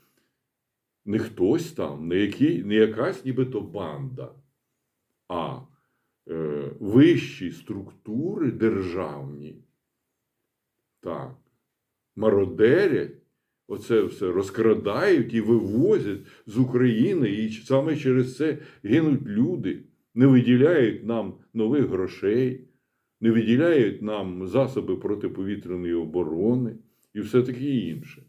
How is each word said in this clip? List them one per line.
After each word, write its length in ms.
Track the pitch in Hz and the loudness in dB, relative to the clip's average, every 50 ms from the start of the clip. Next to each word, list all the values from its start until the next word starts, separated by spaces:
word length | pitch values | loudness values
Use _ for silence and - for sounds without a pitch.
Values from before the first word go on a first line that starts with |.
| _ _ _ _ _ _ _ _ _ _ _ _ _ _ _ _ _ _ _ _ - | _ _ _ _ _ _ _ _ _ _ _ _ _ _ _ _ _ _ _ _ -8
не 140 | 104 101 113 | -4 -4 -4
хтось 520 | - - - - 90 101 139 170 165 - | -4 -4 -4 0 2 2 2 0 -2 -6
там, 360 | - - 90 71 71 73 78 82 | -8 -8 -8 -8 -8 -8 -6 -4
не 100 | 87 95 | -2 0
який, 460 | 104 101 107 - 135 160 170 - 101 | 0 0 0 0 0 0 0 0 -4
не 120 | 101 104 | 0 2
якась 500 | 110 110 107 107 110 135 180 190 - - | 4 4 4 2 -2 -4 -4 -6 -6 -8
нібито 360 | 131 123 131 131 127 - 104 | -6 -4 -4 -4 -4 -4 -8
банда, 720 | 98 101 101 101 90 78 73 69 69 64 64 - 62 - - - _ _ _ _ _ _ _ _ _ _ _ _ _ _ _ _ _ - | -10 -8 -10 -10 -8 -8 -8 -10 -10 -12 -12 -12 -16 -16 -18 -20 _ _ _ _ _ _ _ _ _ _ _ _ _ _ _ _ _ -8
а, 320 | 90 85 80 69 65 64 65 - _ _ _ _ _ _ _ _ _ _ _ - | -6 -6 -6 -6 -8 -10 -14 -20 _ _ _ _ _ _ _ _ _ _ _ -10
е, 420 | 82 80 80 76 73 73 69 69 - - | -8 -6 -4 -4 -4 -4 -6 -8 -10 -8
вищі 720 | 110 98 110 127 151 175 165 131 - - - - 92 85 | -4 2 6 6 8 8 6 2 0 -6 -10 -10 -10 -10
структури 1000 | 80 - - - 104 98 98 - - _ - 107 107 127 156 190 208 190 156 123 | -10 -12 -12 -12 -12 -12 -12 -14 -18 _ -14 -10 -6 -6 -6 -6 -4 -4 -4 -4
державні, 1120 | 95 90 110 110 98 95 92 90 85 95 87 76 73 71 69 69 73 71 71 76 80 - _ _ _ _ _ _ _ _ _ _ _ _ _ _ _ _ _ _ _ _ _ _ _ _ _ _ _ _ | -2 0 0 0 0 0 -2 -4 -4 -6 -6 -6 -8 -10 -12 -14 -14 -14 -16 -16 -18 -20 _ _ _ _ _ _ _ _ _ _ _ _ _ _ _ _ _ _ _ _ _ _ _ _ _ _ _ _
так, 360 | - 90 80 71 67 65 - _ _ _ _ _ _ _ _ _ _ _ _ _ _ _ - | -12 -10 -10 -8 -10 -12 -16 _ _ _ _ _ _ _ _ _ _ _ _ _ _ _ -8
мародерять, 1080 | 101 107 110 101 101 98 92 82 82 107 117 147 180 208 175 131 92 71 - - - _ _ _ _ _ _ _ _ _ - | -2 0 2 2 2 2 0 0 4 4 6 6 6 4 2 2 0 -2 -4 -10 -18 _ _ _ _ _ _ _ _ _ -12
оце 360 | 101 95 - - 117 110 98 | -12 -10 -4 0 2 2 2
все 280 | 85 80 - 101 90 | 0 -2 -4 -4 -2
розкрадають 1000 | 87 95 98 95 - 113 110 113 107 - - 104 104 131 180 208 180 143 113 - 117 | 0 0 -2 -2 -2 0 4 4 4 2 2 -2 -2 0 2 2 4 2 2 0 -2
і 80 | 113 | -2
вивозять 800 | 104 110 120 113 98 98 104 120 160 208 220 156 110 101 95 - - - - _ _ | 2 4 2 2 2 0 0 2 4 4 4 2 0 -2 -6 -8 -10 -16 -20 _ _
з 120 | - 104 123 | -6 0 0
України, 760 | 131 127 127 123 127 123 110 110 135 196 196 170 123 104 | 0 2 2 2 4 4 4 4 2 2 2 2 0 0
і 180 | 98 107 110 110 | 0 -2 -4 -4
саме 460 | 110 - - - 131 135 147 160 147 | -6 -8 -4 0 0 0 2 0 -2
через 420 | - 135 131 127 131 117 127 - - | -2 0 0 2 2 2 0 -2 -4
це 200 | 151 156 139 - - - - _ - | -4 -2 -4 -4 -10 -18 -20 _ -2
гинуть 420 | 101 - 165 160 156 135 123 - | 2 2 4 4 4 2 0 -2
люди, 580 | 107 101 107 127 170 185 143 110 87 82 90 - _ _ _ _ _ - | -4 -2 0 0 0 0 -2 -4 -4 -6 -6 -10 _ _ _ _ _ 0
не 120 | 113 131 139 | 4 6 8
виділяють 760 | 131 123 113 120 123 123 135 160 175 151 120 107 101 95 101 | 8 6 6 6 4 6 6 4 4 4 4 2 0 -2 -4
нам 300 | 107 117 113 98 92 90 - _ _ - | -4 -4 -4 -4 -6 -10 -14 _ _ -4
нових 340 | 113 110 110 143 147 117 90 | -2 -2 0 2 0 0 0
грошей, 800 | 92 90 92 92 - - 95 98 110 123 131 127 131 - - _ _ _ _ _ _ _ _ _ _ - | 0 -2 -4 -4 -6 -4 -2 0 2 2 0 0 -2 -6 -12 _ _ _ _ _ _ _ _ _ _ -2
не 100 | 110 113 | 2 2
виділяють 680 | 113 117 110 107 120 127 165 175 165 143 113 98 98 - | 2 4 4 4 4 4 4 4 4 4 4 2 0 -4
нам 460 | 104 107 107 104 95 92 90 90 92 92 | -6 -6 -6 -4 -6 -6 -6 -8 -6 -2
засоби 480 | 92 131 135 120 - 107 90 90 92 | 0 0 0 0 -2 -4 -4 -4 -4
протиповітряної 1000 | 87 - 98 104 101 - 95 - 95 98 101 101 101 - 87 90 90 87 87 85 | -4 -4 -4 -4 -4 -4 -6 -6 -6 -6 -6 -6 -8 -8 -8 -8 -6 -4 -2 -2
оборони 840 | 85 82 78 78 90 85 78 80 85 98 113 123 127 123 110 - - _ _ _ _ _ _ - | -2 -4 -4 -2 -4 -2 -2 -2 -2 0 0 0 0 -2 -4 -8 -10 _ _ _ _ _ _ -12
і 80 | 104 | -10
все 220 | 98 107 - 123 123 | -6 0 2 2 2
таке 220 | 131 120 120 135 | 0 -2 -6 -4
інше. 580 | 147 135 117 92 82 80 - - - - - - | -2 -2 -2 -2 -4 -8 -10 -12 -16 -20 -20 -20